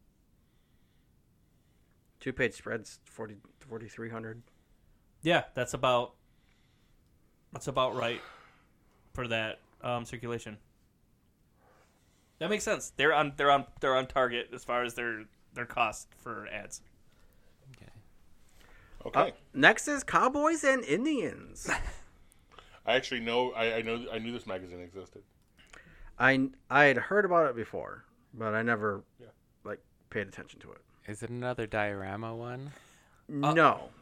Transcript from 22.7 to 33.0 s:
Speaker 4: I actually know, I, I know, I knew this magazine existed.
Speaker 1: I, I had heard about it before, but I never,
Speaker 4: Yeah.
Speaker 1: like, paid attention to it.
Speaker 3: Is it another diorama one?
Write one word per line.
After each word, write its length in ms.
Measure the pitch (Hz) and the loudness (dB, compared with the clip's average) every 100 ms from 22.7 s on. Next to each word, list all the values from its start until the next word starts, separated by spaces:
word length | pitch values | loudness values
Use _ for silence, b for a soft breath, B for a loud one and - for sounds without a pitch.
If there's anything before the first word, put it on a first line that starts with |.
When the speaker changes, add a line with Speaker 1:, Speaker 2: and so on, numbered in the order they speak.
| - 107 | -8 0
Speaker 4:
I 80 | 127 | 0
actually 240 | - 123 | 0 -6
know, 320 | 113 120 123 | 0 0 0
I, 220 | 113 113 113 | 0 0 0
I 60 | |
know, 220 | 113 117 123 | -2 -4 -6
I 60 | 113 | -8
knew 140 | 117 | -6
this 140 | 120 107 | -8 -8
magazine 340 | 92 90 90 | -8 -10 -14
existed. 420 | 87 95 90 - - _ _ _ B B B B B - | -14 -16 -16 -20 -20 _ _ _ B B B B B 2
Speaker 1:
I, 300 | 127 135 131 - - | 4 4 0 -4 2
I 160 | 135 | 8
had 120 | 143 120 | 8 6
heard 280 | - 202 | 2 2
about 220 | 196 170 147 | 4 4 4
it 60 | |
before, 500 | 117 107 90 52 - - _ _ | 0 -6 -8 -8 -12 -20 _ _
but 200 | 107 110 | -6 -2
I 80 | 110 | 0
never, 420 | 117 110 107 98 - - | 0 0 0 -4 -8 -20
Speaker 4:
Yeah. 60 | 113 _ _ _ | -20 _ _ _
Speaker 1:
like, 160 | 101 104 _ _ - | -12 -12 _ _ -8
paid 160 | 110 98 | -6 -6
attention 300 | - - - | -10 -18 -18
to 120 | - | -20
it. 60 | - _ _ - | -20 _ _ -14
Speaker 3:
Is 160 | 104 | -10
it 80 | 120 | -8
another 360 | 120 123 123 110 | -6 -4 -4 -2
diorama 640 | 110 104 101 95 104 113 | -2 -2 -2 -6 -6 -8
one? 380 | 117 120 127 143 - b b | -8 -10 -12 -14 -18 b b